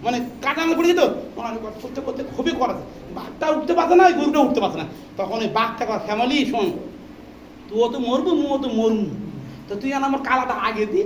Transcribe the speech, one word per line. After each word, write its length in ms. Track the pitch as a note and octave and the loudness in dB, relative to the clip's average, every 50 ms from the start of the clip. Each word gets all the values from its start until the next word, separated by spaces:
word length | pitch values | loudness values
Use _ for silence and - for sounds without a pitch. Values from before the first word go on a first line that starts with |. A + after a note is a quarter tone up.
| - | 0
মানে 160 | A#3+ B3 B3 B3 - - - | 0 0 0 -2 -6 -10 -6
কাদার 260 | - C#4 D4 D4+ E4 E4 | -4 -2 -2 0 2 2
মধ্যে 80 | E4 | 2
পড়ে 180 | - E4 F4 F4 | 4 4 4 6
যেত, 100 | F4 D4 A3+ - - - - - - | 6 4 4 2 -4 -8 -10 -10 -8
নড়াচড়ি 220 | A#3 A#3 A3+ A3 A3 G#3+ - - | -8 -6 -6 -8 -8 -10 -12 -12
করতে 200 | - B3 B3+ C4+ | -12 -10 -10 -8
করতে 220 | - - C4 C4 B3 - - - | -8 -8 -8 -8 -8 -8 -6 -2
খুবই 140 | - - | -2 -2
করা 220 | - B3+ B3+ A3 F#3+ | 0 0 0 -2 -2
যায়। 100 | - - - - - - - - | -4 -8 -14 -16 -16 -16 -12 -12
বাঘটা 340 | - - - - - E4 D#4 | -12 -12 -12 -8 -4 0 0
উঠতে 240 | D4+ - - - F4 | 0 0 0 2 2
পারছে 220 | F4 D#4+ D#4+ F4 | 2 4 6 8
না, 100 | F4 F#4+ | 10 10
ওই 80 | F4+ E4+ | 8 8
গরুটা 260 | D#4 B3 C#4 C#4+ D4+ | 6 2 2 4 4
উঠতে 220 | C4+ B3+ A#3+ A3+ | 4 4 4 2
পারছে 160 | G3+ F3 - - | 0 0 -2 -4
না। 60 | D#3 - - - - - - - | -8 -8 -12 -16 -18 -16 -8 -6
তখন 220 | G3 F#3 G#3 A3+ | -6 -4 -4 -4
ওই 80 | A3 F#3+ | -4 0
বাঘটা 380 | D3 E3 E3+ - - - B3 | 0 0 0 0 -2 -4 -4
কয়, 140 | A3 A3 G#3+ - | -2 -2 -4 -2
"শ্যামলী, 400 | G#3 G#3 G#3+ A#3+ B3+ D4 C#4+ B3 | -4 -2 0 0 2 2 2 2
শোন, 260 | - - - G3+ F3 - - - - - - - - - - - - - - - - - - - - | 0 0 0 0 -2 -2 -6 -10 -12 -14 -16 -18 -18 -20 -20 -20 -20 -20 -20 -20 -20 -20 -20 -16 -6
তুইও 180 | G3 A3 A#3 A#3 | 0 0 2 2
তো 120 | B3 C#4 | 0 -2
মরবো, 360 | B3 A#3+ B3 C4 - F4+ E4+ | -2 0 0 2 2 2 2
মুও 220 | D4 C#4+ C#4 C#4 C4+ | 2 2 2 0 0
তো 120 | C4+ B3+ | 0 0
মরবো, 360 | A3 A3 A3+ A3 A3 G#3+ G3 D#3 C3 - - - - - - - - - - - | 0 2 2 4 2 2 0 -2 -4 -8 -10 -10 -10 -12 -12 -14 -14 -16 -12 -10
তো 60 | G3+ | -10
তুই 180 | G3+ B3+ C4+ C#4 | -6 -4 -2 -2
আর 100 | C#4 C4+ | 0 0
আমার 180 | C#4 C4+ C4+ - | 0 0 -2 0
কালাটা 300 | A#3 B3+ C4 B3 B3 A#3 | 0 0 0 0 0 -2
আগে 320 | - G3 A3 A3 G#3+ G#3+ | -2 -2 -2 0 0 -2
দি 180 | G#3 - F#4 G#4+ | 0 2 0 0